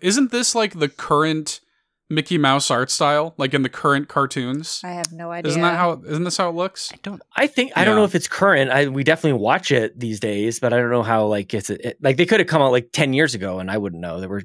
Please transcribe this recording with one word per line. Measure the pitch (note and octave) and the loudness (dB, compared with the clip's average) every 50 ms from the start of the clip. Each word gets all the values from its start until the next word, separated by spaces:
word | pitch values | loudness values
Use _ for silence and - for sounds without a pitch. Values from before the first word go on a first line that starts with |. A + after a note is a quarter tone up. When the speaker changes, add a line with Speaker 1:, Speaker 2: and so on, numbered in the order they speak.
Speaker 1:
isn't | - F#3 G#3 C#4+ C4+ A#3 | -2 0 2 2 2 2
this, | A#3+ A#3+ A#3+ - - | 0 0 -2 0 0
like, | A#3 G#3+ G3 - E3 | 0 0 -2 0 -2
the | D3 C3+ | -2 -2
current | - - - - D3+ D3 D#3 D#3+ D#3+ D#3 D3+ - - - - _ _ _ _ _ _ _ _ _ | -2 -8 -2 2 2 2 4 2 0 -2 -4 -6 -10 -12 -14 _ _ _ _ _ _ _ _ _
Mickey | D#3 D#3 D3+ - F3 | -2 -2 -2 0 0
Mouse | D#3+ D3 C3+ C3+ C#3+ - - | 2 4 4 4 2 2 0
art | B2+ A#2+ C3 - | 0 0 0 -2
style, | - - D#3+ C#3+ D3 D3+ D#3+ E3 - - | 0 0 2 2 2 2 0 -2 -4 -4
like, | C#3 C3 D3 | -2 0 0
in | C#3 | 0
the | C3 B2 | 0 -2
current | - - - D3 C#3+ C#3+ D3 - | -4 -2 0 2 2 2 0 -2
cartoons? | - C#3+ C#3 C3 - C#3 B2 B2 C3 D3+ D#3+ - - - - | -2 0 0 0 -2 -4 -4 -4 -6 -6 -8 -8 -10 -10 -10
Speaker 2:
I | F3+ | -10
have | F3 F3 E3 E3 | -8 -8 -10 -10
no | E3 E3 E3+ E3+ | -12 -14 -12 -10
Speaker 1:
Isn't | E3+ E3+ D#3+ D3+ D3 E3 | -10 -6 -4 -4 -2 0
that | E3+ F3 | 0 0
Speaker 2:
idea. | E3+ F3 | 0 0
Speaker 1:
how, | F3+ E3+ D#3+ C3 - | 0 -2 -2 -4 -8
isn't | D3 D3+ D#3+ F3 | -6 -4 -4 -4
this | F3 - | -4 -2
how | - F#3 E3+ | -2 -4 -2
it | E3 | -2
looks? | E3+ F#3 F#3+ - - - - | -4 -4 -4 -6 -10 -12 -12
Speaker 3:
I | - - | -14 -14
don't | - G3 G#3 - - _ - | -14 -14 -14 -14 -18 _ 0
Speaker 4:
I | - C#4 | 0 0
think, | D4 - C4 B3 C4 - | 2 2 -2 -2 0 2
I | D#3+ F#3 | 2 4
don't | G#3+ G#3+ | 4 6
Speaker 1:
Yeah. | G#3+ | 4
Speaker 4:
know | G#3 | 4
if | F#3 F3+ | 4 2
it's | D#3+ - - | -2 -2 -4
current. | - - F#3+ G3 F3 C#3 C3+ C3 | -2 2 4 4 4 4 4 2
I, | B2+ C#3+ C#3+ C#3 | 2 2 2 0
we | C3 C#3 | 0 0
definitely | C3 D3+ E3 - - D3+ C3 G#2+ | 2 2 2 2 2 0 0 2
watch | G#2 A#2 D3+ F#3+ - - | 2 2 2 2 2 0
it | E3+ A#2+ A2 - - B2 | 2 2 2 0 -4 -6
these | A#2+ A2 G#2+ G2+ | -6 -6 -4 -4
days, | A2+ G#2+ G2+ G2+ G#2+ A#2 A2+ - | -4 -2 -2 0 -2 -2 -2 -2
but | B2+ A#2+ A#2+ | 0 0 2
I | B2 | 2
don't | A#2+ A#2 | 2 2
know | A#2+ A#2+ G#2+ | 2 0 2
how, | A2+ A2+ A2 G#2+ | 2 2 2 2
like, | G#2+ G#2+ G#2 G2+ - A#2 | 2 0 -2 -2 -4 -6
it's, | G2+ - - | -6 -4 -6
it, | G2+ - - A#2+ - - | -8 -6 -8 -10 -8 -2
like, | - C3+ C3 D#3+ | 0 2 2 2
they | F3 | 4
could | F3+ A3 G3+ | 4 4 2
have | F3+ - | 2 2
come | D#3+ D#3 | 4 4
out, | C#3 C3 | 4 4
like, | B2 B2+ B2 - | 4 2 0 -2
ten | - D3+ D3+ C3+ C3 | -2 -2 0 2 2
years | C#3+ D#3+ C#3 A#2+ | 2 2 0 0
ago | F#2+ F#2+ F#2+ F#2 F#2 | -4 -6 -6 -6 -6
and | F#2 F#2+ | -6 -4
I | G2+ A2 | -4 -4
wouldn't | G2+ F#2+ E2+ E2 | -4 -6 -8 -8
know. | F2 E2+ E2 F2+ | -8 -8 -8 -8
They | F#2+ | -8
were, | F#2 G2+ G2+ | -8 -8 -10